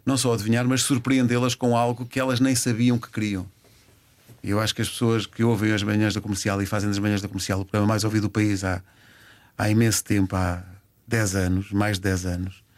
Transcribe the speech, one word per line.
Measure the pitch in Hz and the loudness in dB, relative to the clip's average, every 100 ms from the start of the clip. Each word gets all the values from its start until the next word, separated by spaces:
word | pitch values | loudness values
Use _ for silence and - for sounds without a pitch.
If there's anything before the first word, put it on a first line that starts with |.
não | - 135 | -2 0
só | 127 | 2
adivinhar, | 113 104 117 123 | 0 2 2 2
mas | 131 | 0
surpreendê-las | - 131 120 131 123 120 123 | 2 0 2 2 2 2 0
com | 120 123 117 | 0 0 2
algo | 120 120 | 0 -2
que | 123 131 | -6 -4
elas | 131 123 | -2 2
nem | 131 123 | 2 2
sabiam | - 110 123 120 | 0 2 2 2
que | - | -2
queriam. | - 107 98 95 - _ - _ _ _ _ - - | -6 -4 -4 -8 -14 _ -20 _ _ _ _ -20 -12
E | - | -4
eu | 104 | 0
acho | 110 | 0
que | - | -2
as | 107 | -4
pessoas | - 117 113 104 | -2 0 0 -2
que | - | 0
ouvem | 113 110 107 | 2 2 2
as | 107 | 0
manhãs | 104 104 107 101 | 0 0 0 0
da | |
Comercial | 104 98 107 98 | -4 -4 -2 -2
e | 98 | -2
fazem | 107 104 | -2 -2
das | 101 | -2
manhãs | 104 101 | 0 -2
da | 98 | -2
Comercial | 101 - 98 | -6 -4 -4
o | 95 | -2
programa | 107 104 | 0 2
mais | 107 | 0
ouvido | 107 107 | 0 0
do | 101 | 0
país | 101 107 98 | 0 0 0
há, | 95 92 - _ - - - - _ - | -2 -4 -8 _ -20 -20 -20 -20 _ -4
há | 107 | 0
imenso | 107 117 101 | 4 4 2
tempo, | - 104 95 95 | 0 0 0 0
há | 92 90 92 92 _ _ - | -2 -4 -10 -20 _ _ -4
dez | 117 104 98 | 0 0 0
anos, | 90 92 98 | 0 0 -2
mais | 101 104 101 | -2 0 -2
de | |
dez | 98 92 90 | -2 -2 -2
anos, | 87 92 - _ | -4 -6 -10 _